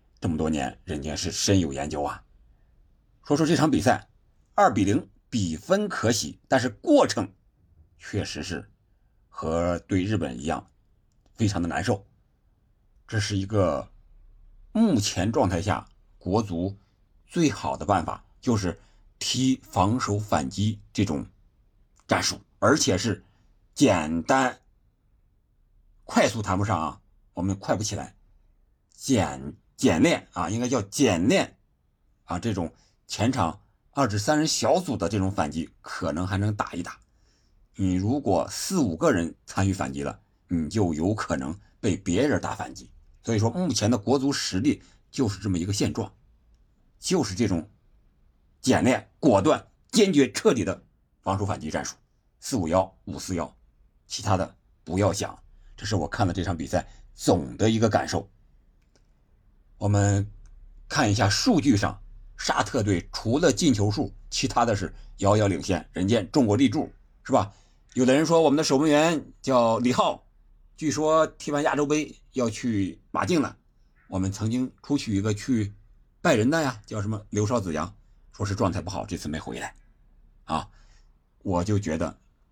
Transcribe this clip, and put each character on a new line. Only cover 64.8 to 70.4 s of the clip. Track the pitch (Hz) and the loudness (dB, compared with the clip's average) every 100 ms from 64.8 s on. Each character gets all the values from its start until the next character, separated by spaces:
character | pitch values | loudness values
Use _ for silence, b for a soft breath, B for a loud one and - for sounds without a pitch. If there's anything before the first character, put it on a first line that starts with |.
| 90 b b b | -2 b b b
遥 | 98 107 | 2 4
遥 | 104 | 4
领 | 80 | 0
先， | 85 85 - | -2 -4 -4
人 | - 95 | -4 0
家 | 113 | 0
中 | 90 151 117 | 2 2 4
国 | 104 | 4
立 | 135 | 2
柱， | 147 - - _ _ | 2 -6 -8 _ _
是 | - | 0
吧？ | 127 104 b b b _ | 0 0 b b b _
有 | - 127 | 0 4
的 | |
人 | 139 | 4
说 | 156 165 | 4 4
我 | 156 | 4
们 | 143 | 4
的 | |
守 | 156 139 | 2 2
门 | 156 | 4
员 | 147 165 156 - - | 4 4 0 -6 -12
叫 | - 127 117 113 | 0 4 4 2
李 | 120 | 0
浩， | 117 180 - _ _ | 2 0 -2 _ _